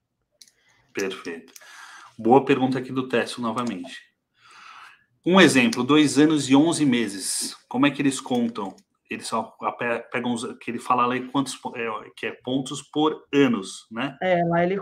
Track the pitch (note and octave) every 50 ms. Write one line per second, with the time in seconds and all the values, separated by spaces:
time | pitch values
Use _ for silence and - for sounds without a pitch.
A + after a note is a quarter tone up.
0 | _ _ _ _ _ _ _ _ - _ _ _ _ _ _ _ _ _ - G2+
1 | G2 F#2+ F#2 - - F#2 E2+ E2 - - - - - - - - - - - -
2 | - - _ - A2+ A2+ B2+ C#3 C3+ - C#3 B2+ C3 B2+ B2+ C3 B2+ - C3 C3
3 | B2+ - - A#2 G#2 - - B2 A#2+ A2+ A2+ B2+ B2 A#2 G2 F2+ F2 F2+ - -
4 | - _ _ _ _ _ _ _ _ - - - - - - - - - - _
5 | _ _ _ _ - D#3+ F3+ F#3+ F3 C#3 A#2+ C3 A#2+ A2+ A2+ B2 A#2+ B2 D3 D#3
6 | D3+ C3+ B2 C3+ D3+ D#3+ D#3 D3 B2+ B2 C3+ C#3 D#3 E3+ D#3 - D#3 C#3 A#2+ A#2+
7 | A2+ G#2 G2 F#2+ F#2 - - - - - - - _ - - A#2+ C#3 C#3+ C#3+ D3
8 | C#3+ C#3 C3+ - - - B2+ A#2+ A#2 A2+ - A2 G2+ F#2+ - - _ _ _ _
9 | _ - A2+ A2+ - - A#2 A2 G#2 - - - A2+ G#2+ - - B2+ A#2+ A#2 A2+
10 | - - - B2+ B2 B2 A#2+ A2+ B2 G#2 A#2 - - - A2+ A#2 - - B2+ B2
11 | A#2+ B2 B2+ B2+ B2+ - - C#3+ C3+ C3 - - - B2 - B2 A#2 A2+ G#2+ G#2
12 | G2+ - - - - A2+ - - - B2+ C3 C#3 C3 - D3 C#3 - _ - D3
13 | D3+ D#3 D3+ - - _ - C#3+ C#3+ B2+ A2+ G2+ F#2+ - - - - - A2 A2+
14 | C3 C#3+ - - F#3 F#3 F3+ F3 E3+ E3+ E3+ E3+ F3 F3 G3 G3